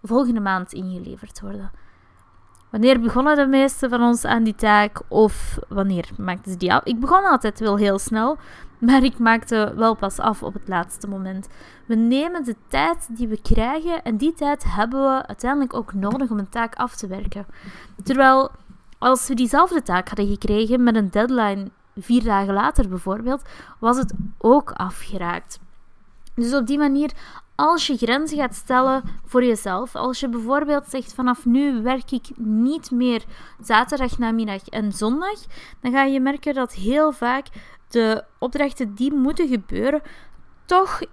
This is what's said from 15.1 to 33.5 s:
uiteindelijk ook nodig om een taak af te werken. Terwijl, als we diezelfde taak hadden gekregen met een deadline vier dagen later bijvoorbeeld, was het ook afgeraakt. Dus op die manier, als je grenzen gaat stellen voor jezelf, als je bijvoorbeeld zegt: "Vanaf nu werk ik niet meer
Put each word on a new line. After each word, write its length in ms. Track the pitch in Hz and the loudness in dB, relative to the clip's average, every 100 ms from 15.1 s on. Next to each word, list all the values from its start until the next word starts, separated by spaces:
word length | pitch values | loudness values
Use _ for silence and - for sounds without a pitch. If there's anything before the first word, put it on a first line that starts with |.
| 262 - | 0 -4
uiteindelijk 480 | - 240 285 262 | -6 -2 0 0
ook 200 | - 208 | -4 -6
nodig 360 | 196 196 254 262 | -4 -2 -2 -2
om 80 | 214 | -2
een 100 | 196 | -4
taak 260 | 240 233 | -4 -6
af 220 | - 247 - | -4 -8 -6
te 100 | 202 | -10
werken. 400 | 190 202 202 202 - 196 - - - | -6 -6 -6 -10 -16 -18 -18 -20 -10
Terwijl, 460 | 190 262 269 262 269 - - - - - | -2 4 6 6 2 -4 -20 -20 -20 -2
als 300 | 240 254 - | 2 2 0
we 60 | |
diezelfde 480 | 247 247 285 359 339 | 0 2 4 4 2
taak 260 | - 180 185 | 0 -2 -2
hadden 200 | - 202 | -2 -2
gekregen 540 | 202 - 208 226 247 | -2 0 0 2 4
met 120 | 240 | 4
een 160 | 226 202 | 4 2
deadline 600 | 202 233 254 208 196 196 - _ - | 2 2 2 0 -2 -8 -14 _ -12
vier 280 | - 240 | 0 2
dagen 300 | 240 202 196 | 2 0 2
later 340 | 196 254 311 208 | 0 0 2 2
bijvoorbeeld, 540 | 185 190 202 233 269 - - - - | 0 -6 -4 -2 -4 -6 -18 -20 -4
was 180 | 226 247 | 2 2
het 180 | 262 - - - | 0 -4 -6 0
ook 320 | 220 277 - | 6 6 4
afgeraakt. 920 | - 185 - - 196 175 175 - - - - - - - - - | -6 -8 -8 -8 -6 -4 -6 -8 -18 -18 -20 -20 -20 -20 -20 -12
Dus 200 | - 233 | -4 0
op 120 | 277 226 | 0 0
die 120 | 285 | 0
manier, 320 | 285 277 294 - - - - | 2 2 0 -4 -14 -18 -14
als 320 | - 294 339 - | 0 2 2 0
je 100 | 254 | -2
grenzen 420 | 226 262 311 294 | 0 0 0 -2
gaat 160 | 262 | -4
stellen 480 | - - 254 262 262 262 - | -4 0 2 2 0 -4 -8
voor 200 | - 247 | -2 2
jezelf, 520 | 254 220 202 185 247 - | 2 2 -2 -6 -6 -6
als 240 | 254 254 | -6 -4
je 80 | 269 | -4
bijvoorbeeld 600 | 233 226 277 294 285 285 | -4 -2 -2 0 -2 -2
zegt: 260 | 262 247 | -8 -10
"Vanaf 300 | - 254 247 | -4 -2 0
nu 380 | 247 247 285 247 | 2 2 2 0
werk 280 | 220 262 - | -2 -2 -4
ik 180 | 254 - 262 | -8 -8 -8
niet 540 | 220 214 247 311 - | -2 0 0 0 -4
meer 340 | 247 247 226 - - - | 0 0 0 -4 -16 -18